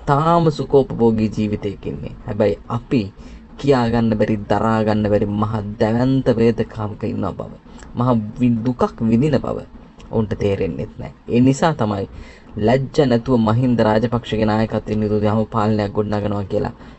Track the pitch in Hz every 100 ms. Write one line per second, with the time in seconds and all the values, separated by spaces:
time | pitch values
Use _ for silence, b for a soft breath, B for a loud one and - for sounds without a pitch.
0 | - 139 156 170 160 151 131 139 131 -
1 | 117 110 107 110 104 104 101 95 87 71
2 | - - - 104 101 101 - 117 - 135
3 | 98 - B B B - 139 131 117 120
4 | 113 107 110 107 101 104 113 110 107 107
5 | 104 104 104 104 107 113 104 107 107 117
6 | 131 135 127 117 117 113 110 117 104 101
7 | 101 104 98 - - - - B B -
8 | 123 117 104 117 123 117 123 123 107 -
9 | 113 117 151 131 - 57 - - - -
10 | - 113 104 - 101 98 92 69 - -
11 | - - - 117 131 139 165 143 107 95
12 | 95 B B B B - 107 135 131 -
13 | 131 117 123 123 110 113 127 113 107 110
14 | 117 120 - 107 107 107 110 107 - 107
15 | 107 107 104 110 107 117 107 107 101 110
16 | 104 104 104 104 98 104 - - B